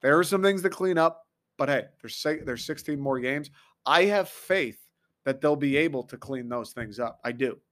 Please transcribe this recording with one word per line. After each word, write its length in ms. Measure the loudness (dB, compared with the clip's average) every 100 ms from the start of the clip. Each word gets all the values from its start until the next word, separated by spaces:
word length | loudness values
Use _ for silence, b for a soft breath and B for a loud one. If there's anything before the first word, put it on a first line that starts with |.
There 180 | 6 4
are 60 |
some 180 | 4 2
things 200 | 2 2
to 80 | -2
clean 280 | -2 0 4
up, 280 | 2 0 _ _ _ _
but 120 | 0
hey, 180 | 0 -2 _
there's 140 | -14 -4
si-, 240 | -2 -2
there's 200 | -4 -8
sixteen 360 | -6 -10 -6 -4
more 200 | -2 -2
games. 300 | -2 -4 -6 b b b 2
I 180 | 4
have 240 | 6 4 0
faith 580 | -6 -2 0 0 -6 _ _ _ _
that 160 | -4 0
they'll 160 | 2 2
be 200 | 2 2
able 260 | 2 -2
to 140 | -8 -14
clean 300 | -10 -8 -6
those 240 | -6 -8
things 280 | -10 -10 -4
up. 200 | -6 -4
I 80 | -8
do. 260 | -2 -2 -2 _